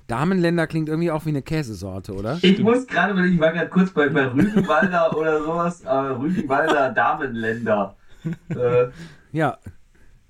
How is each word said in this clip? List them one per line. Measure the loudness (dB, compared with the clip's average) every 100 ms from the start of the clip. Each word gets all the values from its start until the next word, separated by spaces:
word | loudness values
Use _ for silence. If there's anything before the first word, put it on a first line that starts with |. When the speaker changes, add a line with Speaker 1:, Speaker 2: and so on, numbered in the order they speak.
| -8
Speaker 1:
Damenländer | -2 0 2 2 0 -2
klingt | -2 -4
irgendwie | -2 -2
auch | -2 -4
wie |
eine | -4
Käsesorte, | -4 -4 -4 -8 -10 -10 -10
oder? | -8 -6 2
Speaker 2:
Ich | 4
Speaker 3:
Stimmt. | 4
Speaker 2:
muss | 4 2 0
gerade, | -2 0 2
weil | 2
ich | 4
war | 2
gerade | 0 0
kurz | 2 2
bei, | 2 2
bei | 2 0
Rügenwalder | 2 2 2 2 2 2 2 0 0
oder | 0 0
sowas, | 0 -2 -2 -4
äh, | -4
Rügenwalder | -2 -2 -2 -2 -2 0 0 2 2 0
Damenländer. | 0 0 0 -4 -4 -4 -4 0 0 -2 -8 -20 -12 -10 -10 -8
Äh, | -2 2 2 2 -2 -20 -20 -8
Speaker 1:
Ja. | -2 -2 -2 -14 -20 -20 _ -20 -20